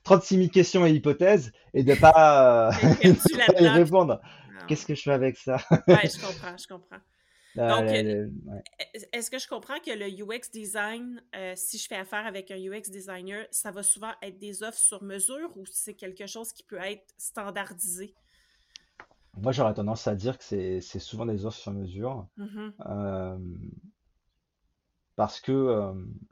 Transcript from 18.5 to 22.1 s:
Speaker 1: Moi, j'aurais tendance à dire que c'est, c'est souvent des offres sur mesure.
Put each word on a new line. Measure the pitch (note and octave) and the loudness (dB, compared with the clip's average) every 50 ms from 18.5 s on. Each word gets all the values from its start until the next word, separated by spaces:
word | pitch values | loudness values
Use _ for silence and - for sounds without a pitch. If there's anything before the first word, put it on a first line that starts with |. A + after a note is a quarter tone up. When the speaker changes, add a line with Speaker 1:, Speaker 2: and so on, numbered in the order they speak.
| _ _ _ _ - - _ _ _ - - _ _ _ _ _ - | _ _ _ _ -20 -20 _ _ _ -20 -20 _ _ _ _ _ -14
Speaker 1:
Moi, | G2 G2 B2+ | -8 -6 -4
j'aurais | B2 C#3+ B2+ A2 G#2 | -2 -2 -2 -2 -2
tendance | A2+ G2+ G#2 A2+ - - G#2+ | -4 -6 -6 -8 -6 -6 -6
à | G#2 | -6
dire | F#2+ G2+ B2+ C3 - | -4 -4 -6 -8 -8
que | - | -10
c'est, | - G#2+ G2 F#2 F#2 F#2 F#2 | -10 -8 -6 -6 -6 -8 -8
c'est | F2 - - G2 | -10 -12 -14 -14
souvent | - - - A2 A#2 | -14 -12 -12 -10 -8
des | A2+ G#2+ G2 G2+ | -6 -6 -6 -8
offres | A2 - - | -10 -12 -12
sur | - - | -14 -14
mesure. | G2+ G2+ G2 F2+ F#2 G2 A2+ B2+ | -12 -12 -12 -12 -12 -10 -10 -10